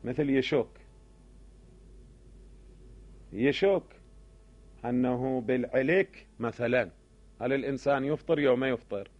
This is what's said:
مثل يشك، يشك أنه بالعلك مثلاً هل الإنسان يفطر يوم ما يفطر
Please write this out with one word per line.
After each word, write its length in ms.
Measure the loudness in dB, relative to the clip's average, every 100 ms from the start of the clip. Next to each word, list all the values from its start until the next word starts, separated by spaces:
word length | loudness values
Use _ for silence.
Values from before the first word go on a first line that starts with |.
مثل 260 | 4 4 4
يشك، 380 | 4 4 0 0 -8 -20 -20 -20 -20 -20 -20 -20 -20 -20 -20 -20 -20 -20 -20 -20 -20 -20 -20 -20 -20 -20 -20 -20 -20 -14
يشك 500 | 0 0 2 2 0 -4 -20 -20 -20 -20 -20 -20 -20 -20 -12 -4
أنه 560 | -2 0 -2 -4 -4
بالعلك 880 | -2 -4 0 -2 2 0 0 -8 -20 -8
مثلاً 500 | -8 -4 -2 0 -2 -10 _ -20 -20 -10
هل 120 | -4
الإنسان 520 | -4 -4 -4 -2 0 -2
يفطر 340 | -6 -2 0
يوم 200 | 2 2
ما 100 | 0
يفطر 420 | -4 -6 -12 -12